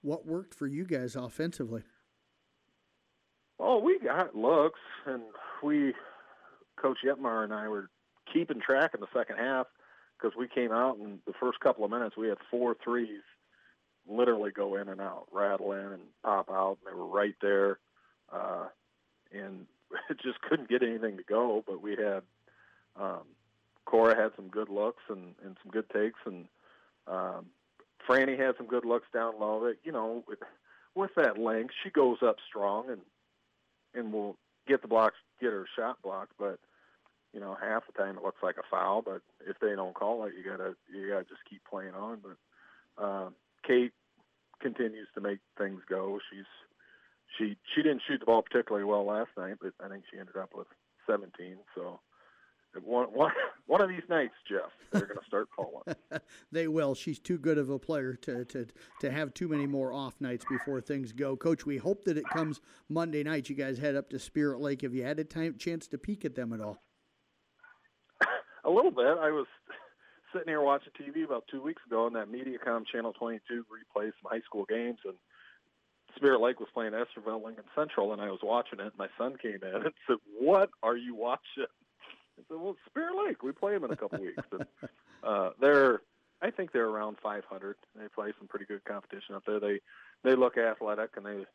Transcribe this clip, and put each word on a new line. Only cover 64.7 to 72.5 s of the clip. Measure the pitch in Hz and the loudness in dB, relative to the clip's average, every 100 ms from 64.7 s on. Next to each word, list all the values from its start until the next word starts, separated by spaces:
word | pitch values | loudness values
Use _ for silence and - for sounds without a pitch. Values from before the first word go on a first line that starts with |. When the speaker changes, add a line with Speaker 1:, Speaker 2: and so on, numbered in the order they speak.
| 135 | 0
Speaker 1:
Have | 135 | -2
you | 123 | -2
had | 127 151 | -2 -2
a | 156 | -4
time, | 165 160 117 | -2 -2 -2
chance | - 170 - | -4 -4 -6
to | 139 | -8
peek | - 202 | -4 -4
at | 151 131 | -4 -4
them | 120 | -4
at | 113 | -4
all? | 107 104 _ _ _ _ _ _ _ _ - - _ _ _ _ | -6 -8 _ _ _ _ _ _ _ _ -20 -20 _ _ _ _
Speaker 2:
<laughs> | - - - - | 2 2 -6 -6
A | - | 4
little | 185 339 | 6 6
bit. | 135 127 170 | 6 4 6
I | 156 | 4
was | 151 131 - _ - - _ _ _ _ | 2 -2 -8 _ -18 -18 _ _ _ _
sitting | 185 160 | -8 -2
here | 156 | 2
watching | 143 139 143 - | 4 2 0 -14
T | 143 | -8
V | 151 | -4
about | 156 127 - | -2 -2 -4
two | 135 | -8
weeks | 139 165 - | -6 -8 -2
ago, | 117 117 | 2 2
and | 117 | 0
that | 104 | -6
Mediacom | 120 131 | -8 -8